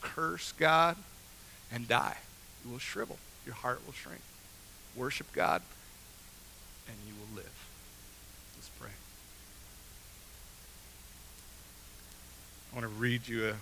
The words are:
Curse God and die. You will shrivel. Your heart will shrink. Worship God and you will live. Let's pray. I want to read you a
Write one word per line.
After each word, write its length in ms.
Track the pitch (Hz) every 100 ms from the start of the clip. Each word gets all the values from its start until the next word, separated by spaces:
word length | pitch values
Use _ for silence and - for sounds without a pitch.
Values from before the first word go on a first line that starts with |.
Curse 520 | - - 160 170 -
God 440 | - 160 160 165 170 196 - - - - - -
and 160 | 117 117
die. 280 | 120 - - - - - -
You 80 | 117
will 60 | 123
shrivel. 400 | - - 113 - - - -
Your 80 |
heart 260 | 117 127 127 -
will 60 |
shrink. 280 | 139 - - - - - - - - - 113
Worship 360 | 127 139 151
God 300 | - 87 82 - - - - - - - - - - - - -
and 100 | 113 104
you 80 |
will 220 | 104 104 107
live. 160 | 85 - - - - - - - - - - -
Let's 140 | - -
pray. 100 | 117 98 - - - - - - - - - - - - - - - - - - - - - - - - - - - - - - - - - - - - -
I 40 | 123
want 80 |
to 160 | 117 107
read 280 | 120 120 120
you 200 | 113 110
a 60 | 107